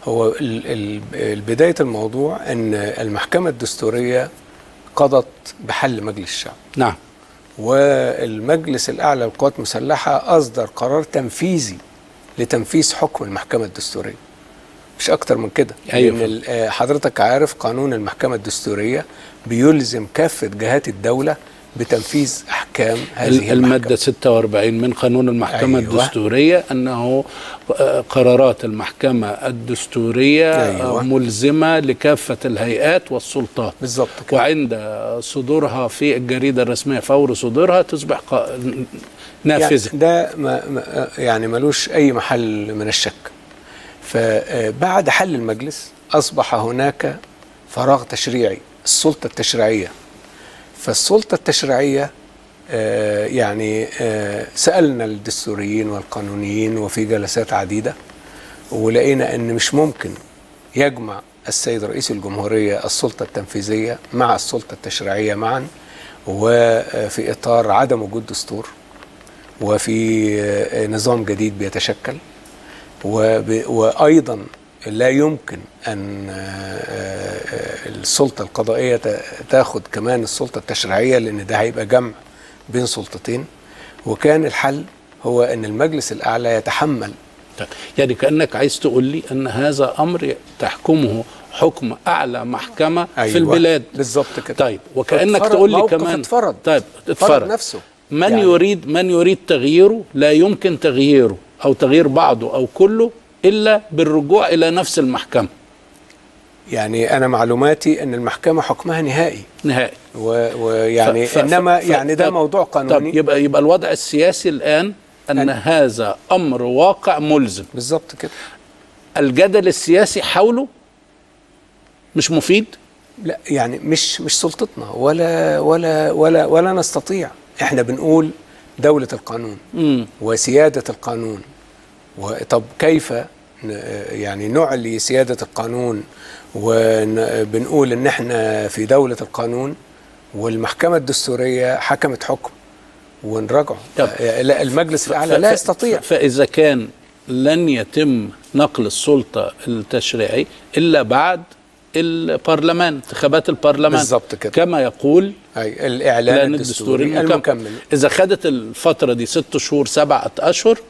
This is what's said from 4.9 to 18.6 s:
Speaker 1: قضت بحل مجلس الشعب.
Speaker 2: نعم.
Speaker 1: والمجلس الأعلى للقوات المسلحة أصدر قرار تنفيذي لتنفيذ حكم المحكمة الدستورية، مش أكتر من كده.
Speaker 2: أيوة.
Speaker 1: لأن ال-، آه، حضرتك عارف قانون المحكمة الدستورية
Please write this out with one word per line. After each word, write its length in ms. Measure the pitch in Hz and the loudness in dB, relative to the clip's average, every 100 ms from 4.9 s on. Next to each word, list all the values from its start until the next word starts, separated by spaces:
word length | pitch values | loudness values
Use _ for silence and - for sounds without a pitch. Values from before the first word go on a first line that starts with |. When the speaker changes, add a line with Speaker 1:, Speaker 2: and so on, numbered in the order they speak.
| - | 0
Speaker 1:
قضت 300 | 143 135 - - - - 185 | 4 4 0 -12 -20 -16 -8
بحل 360 | - 139 113 | -4 -2 -4
مجلس 260 | 107 101 87 | -6 -10 -10
الشعب. 240 | - - - - - | -10 -12 -16 -14 -2
Speaker 2:
نعم. 180 | 120 90 - _ - - - - | 0 -2 -14 _ -20 -20 -20 -8
Speaker 1:
والمجلس 1300 | 110 135 143 135 127 - 120 107 117 160 160 127 - | 0 4 4 4 0 -2 -6 -6 -2 -2 0 -4 -4
الأعلى 360 | - 151 135 117 | -2 0 0 -2
للقوات 280 | - 139 - | 0 -2 -2
المسلحة 800 | 107 113 135 147 - 139 - 170 | -8 -6 -2 -2 0 -2 2 2
أصدر 280 | 135 117 110 | 2 -4 -6
قرار 380 | - 123 147 | -4 -2 -2
تنفيذي 760 | 151 151 123 - 175 175 117 87 - - - - - - | -2 -4 -6 -4 -2 -2 -4 -10 -18 -20 -20 -20 -20 -6
لتنفيذ 560 | 120 123 107 160 151 | -2 -2 0 0 0
حكم 320 | - 147 - 104 | 0 -4 -4 -8
المحكمة 400 | 98 - 117 104 | -8 -4 -4 -4
الدستورية، 500 | - - 101 101 101 - - - - - - - - | -8 -10 -8 -10 -14 -20 -20 -20 -20 -20 -20 -20 -8
مش 100 | - | 0
أكتر 280 | 160 - 117 | 0 0 -2
من 120 | 110 | -2
كده. 260 | - 135 - - | -2 -2 -4 -4
Speaker 2:
أيوة. 240 | 120 120 113 | 2 2 2
Speaker 1:
لأن 80 | 113 | -2
ال-، 180 | 110 120 | -4 -6
آه، 220 | 120 110 | -4 -2
حضرتك 520 | - 123 143 135 - | -2 0 0 -2 0
عارف 320 | 107 131 147 | 2 2 0
قانون 400 | - 113 123 139 | -2 -6 -2 -2
المحكمة 420 | 117 101 - 135 117 | -4 -6 -4 -4 -4
الدستورية 680 | 107 - | -6 -8